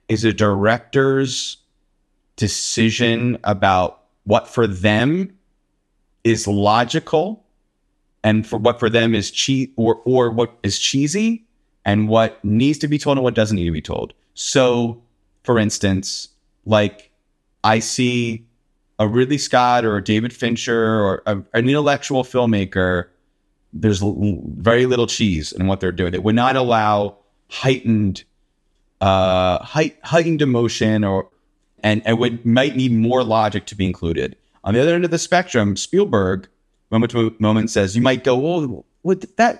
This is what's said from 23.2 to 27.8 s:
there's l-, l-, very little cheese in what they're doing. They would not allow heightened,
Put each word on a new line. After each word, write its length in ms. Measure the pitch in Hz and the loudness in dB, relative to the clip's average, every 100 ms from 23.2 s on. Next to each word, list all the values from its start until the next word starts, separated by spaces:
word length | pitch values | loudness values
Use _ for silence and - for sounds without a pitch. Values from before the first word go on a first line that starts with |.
| _ _ _ _ _ | _ _ _ _ _
there's 300 | - 110 95 | -2 0 0
l-, 140 | 101 95 | -2 -2
l-, 200 | 104 80 - - | -2 -4 -8 -4
very 280 | 95 120 127 | 2 2 2
little 220 | 123 113 | 0 0
cheese 440 | - 110 82 73 | 0 0 0 -4
in 140 | - 95 | -4 -2
what 140 | 95 | 0
they're 120 | 92 | -4
doing. 200 | 90 87 | -2 -4
They 80 | 90 | -2
would 160 | 101 117 | 0 2
not 200 | 127 135 | 2 0
allow 600 | 123 113 107 104 101 - _ _ _ | 0 2 2 0 -2 -6 _ _ _
heightened, 720 | - 135 131 | -4 0 0